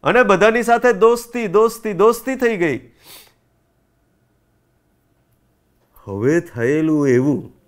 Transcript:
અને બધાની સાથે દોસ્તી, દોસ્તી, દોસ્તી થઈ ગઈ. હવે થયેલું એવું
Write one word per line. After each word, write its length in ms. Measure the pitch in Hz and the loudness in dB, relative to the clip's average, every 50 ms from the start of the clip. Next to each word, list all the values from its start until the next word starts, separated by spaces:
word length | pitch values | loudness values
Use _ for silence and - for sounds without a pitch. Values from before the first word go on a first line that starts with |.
| - | 0
અને 180 | 143 180 240 254 | 2 2 2 4
બધાની 400 | 202 202 180 185 220 220 240 233 | 2 2 2 4 2 2 0 0
સાથે 260 | 220 233 233 233 247 240 190 | 0 0 2 2 0 2 4
દોસ્તી, 500 | 202 226 240 240 240 - - 240 233 202 | 4 2 2 2 -4 -10 -8 -8 -8 -2
દોસ્તી, 460 | 165 208 220 226 226 - - 220 208 | 0 2 0 0 -2 -4 -8 -8 -2
દોસ્તી 420 | 165 196 220 233 233 - 262 262 262 | 0 2 2 2 0 -4 -8 -6 -2
થઈ 200 | 262 233 226 190 | -2 -4 -2 -2
ગઈ. 220 | 170 160 135 110 - - _ _ _ - - - - _ _ _ _ _ _ _ _ _ _ _ _ _ _ _ _ _ _ _ _ _ _ _ _ _ _ _ _ _ _ _ _ _ _ _ _ _ _ _ _ _ _ _ _ _ _ _ _ _ _ _ _ _ _ - | -2 -4 -4 -6 -10 -16 _ _ _ -20 -20 -20 -20 _ _ _ _ _ _ _ _ _ _ _ _ _ _ _ _ _ _ _ _ _ _ _ _ _ _ _ _ _ _ _ _ _ _ _ _ _ _ _ _ _ _ _ _ _ _ _ _ _ _ _ _ _ _ -20
હવે 380 | _ - 98 98 107 131 156 170 170 | _ -12 -10 -4 -2 0 0 0 -2
થયેલું 600 | 170 - 120 117 123 143 156 160 156 156 151 143 139 | -6 -8 -4 -2 -2 0 0 0 -2 -2 0 0 2
એવું 320 | 127 123 127 147 139 101 - - - _ _ | 2 2 2 0 -2 -4 -6 -12 -20 _ _